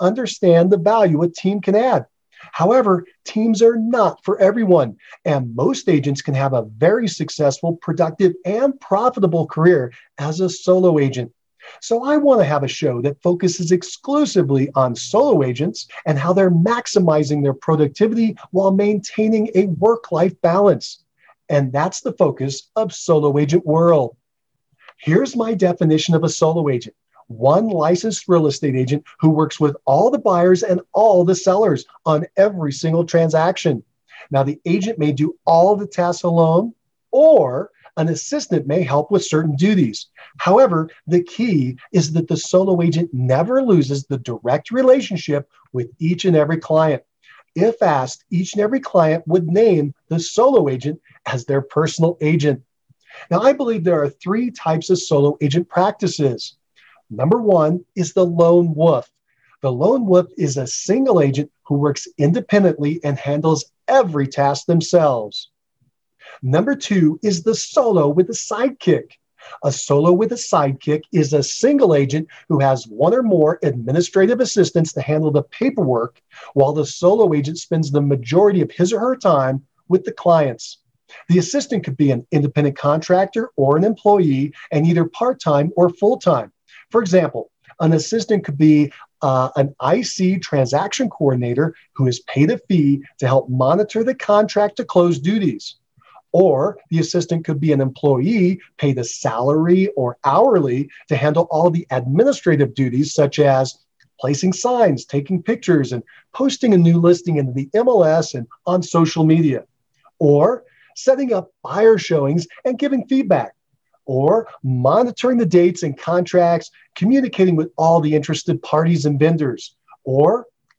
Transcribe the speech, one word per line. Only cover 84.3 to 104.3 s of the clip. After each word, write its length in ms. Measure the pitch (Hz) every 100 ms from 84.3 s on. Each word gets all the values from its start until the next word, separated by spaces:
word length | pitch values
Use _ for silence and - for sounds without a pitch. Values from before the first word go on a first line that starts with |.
| 135 143 - -
and 140 | 151 165
either 200 | 170 165
part-time 640 | - 247 - 160 143 160 170
or 120 | 175
full-time. 600 | 175 202 254 180 131 104 _ _ - _
For 100 | 226
example, 480 | 190 180 147 120 - _ _ -
an 140 | 160
assistant 500 | 170 - 220 202 202
could 140 | - 139
be, 340 | 156 151 147 - - _
uh, 280 | 147 131 127 143
an 180 | 139 -
I 220 | 131 214
C 380 | 208 - 185 190
transaction 720 | - 147 120 143 202 - 254
coordinator 640 | - 143 123 120 120 165 - _
who 140 | - 127
is 120 | 120
paid 300 | - 135 156
a 60 | 247
fee 440 | - 180 143 139 - -
to 80 | 127
help 200 | 135 127
monitor 560 | 127 131 180 208 220
the 120 | 233 -
contract 600 | - 208 214 208 208 -
to 60 |
close 360 | 165 180 175 156
duties. 560 | 151 214 175 107 - - _ _ _ - _
Or 440 | 170 185 135 185 202 _
the 100 | 165
assistant 460 | - 180 170 165 160
could 140 | 147
be 120 | 156
an 80 | 139
employee 800 | 131 - 147 131 165 226 180 185 - -
paid 220 | 143 127
a 40 |
salary 840 | 117 - 131 113 135 151 170 185 196 -
or 220 | 123 - 139
hourly 640 | 160 262 196 135 123 139 - -
to 80 | 135
handle 320 | 151 151 170
all 200 | 156 175
the 180 | 165 -
administrative 840 | 127 123 156 269 254 - - 135
duties, 400 | 127 127 123 147
such 260 | - 139 151
as 380 | 143 131 131 - _ _ _ _
placing 320 | 131